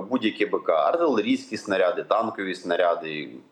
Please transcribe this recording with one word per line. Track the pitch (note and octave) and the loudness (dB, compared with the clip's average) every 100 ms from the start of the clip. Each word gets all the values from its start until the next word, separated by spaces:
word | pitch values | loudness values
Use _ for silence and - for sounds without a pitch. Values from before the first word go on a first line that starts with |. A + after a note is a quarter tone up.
| G2 | 0
будь-які | B2 A2 - G2+ | -2 0 0 -2
Б | F#2 | 0
К. | - | 2
Артилерійські | D#2+ D2 E3+ D#3+ A2+ G#2+ C3 - G#2 | 2 2 2 2 2 2 -2 -4 -8
снаряди, | - F#2+ F2+ F2 | -2 2 2 0
танкові | - G2+ A2 - F#2+ F2+ | 0 0 0 -4 -6 -6
снаряди | F2+ F2 F2 E2+ D#2 D2+ C2 B1 - | -2 2 2 2 -4 -8 -10 -14 -20